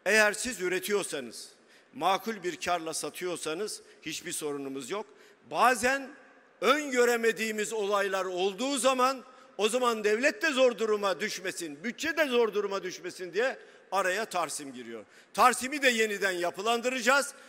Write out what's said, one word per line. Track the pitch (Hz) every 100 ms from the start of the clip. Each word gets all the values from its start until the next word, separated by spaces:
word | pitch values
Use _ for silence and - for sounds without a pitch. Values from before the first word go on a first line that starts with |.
| -
Eğer | 214 208
siz | 190 240 214
üretiyorsanız, | 180 180 185 208 170 151 120 - - - _ - _
makul | 135 165 190 214 220
bir | 175 156
karla | - 175 160
satıyorsanız | 151 151 - 180 160 156 160 208 - - -
hiçbir | - 151 170
sorunumuz | 160 151 143 139 135 127
yok. | 196 220 - - _ -
Bazen | 151 226 254 240 277 262 202 - - _ -
öngöremediğimiz | 202 294 294 254 240 240 226 226 220 214 208
olaylar | 220 196 202 196 190 185
olduğu | 180 190 185 254 277
zaman, | 233 262 254 269 - - - -
o | 214
zaman | 233 247 226
devlet | 208 214 277 311
de | 330
zor | 254 262 220
duruma | 220 208 202 170
düşmesin, | 202 - 185 165 170 143
bütçe | 202 - 311 320
de | 294
zor | 240 233
duruma | 196 202 196
düşmesin | 180 165 170 - 180
diye | 160 254 220 - - -
araya | 185 185 185 226
tarsim | 180 156 - 143
giriyor. | 123 117 113 101 - -
Tarsimi | - 247 233 254 294
de | 269
yeniden | 226 220 202 196
yapılandıracağız | 180 175 175 208 233 233 262 226 277 262 -